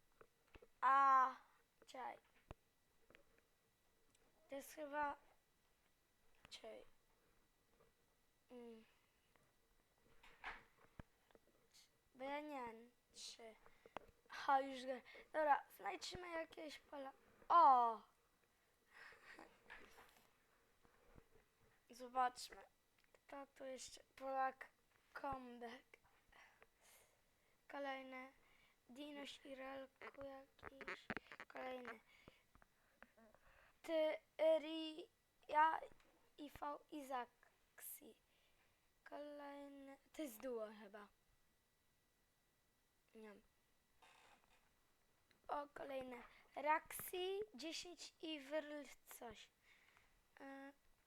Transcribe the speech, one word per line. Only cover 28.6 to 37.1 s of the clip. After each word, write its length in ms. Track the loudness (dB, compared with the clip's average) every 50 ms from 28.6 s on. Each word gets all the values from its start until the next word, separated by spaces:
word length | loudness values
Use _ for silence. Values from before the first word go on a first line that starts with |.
| -20 -20 -20 _ _ -20
Dinoś 520 | -14 -12 -10 -10 -10 -10 -10 -10 -12 -12 -12
i 100 | -12 -12
Relku 680 | -10 -10 -10 -8 -10 -10 -12 -14 -14 -14 -14 -12 -10 -10
jakiś, 840 | -10 -10 -12 -16 -18 -20 -18 -16 -16 -14 -10 -8 -8 -8 -8 -8 -8 -8 -8 -6 -10 -14 -16 -16 -12
kolejny. 520 | -10 -8 -6 -6 -6 -6 -8 -10 -10 -12 -14 -20 -20 -20 -20 -20 -20 -20 -20 -20 _ -20 -20 -20 _ _ -20 -20 -20 -20 -20 -20 -20 -20 -20 -20 -20 -20 -20 -20 -20 -20 -20 -20 -20 -16 -4
Ty, 360 | 2 4 4 6 4 4 0 -4 -12 _ 6 8 8 8 8
Ria 1200 | 6 0 -4 -4 -4 -4 -6 -8 -12 -14 -18 _ _ _ _ _ -10 2 6 6 6 6 6 2 -4 -10 -14 -20 -20 -20 -20 -20 -20 -20 -18 -14
i 120 | -14 -14
V 280 | -10 -8 -6 -6 -6 -8 -10 -10
Izaksi. 1300 | -10 -8 -6 -4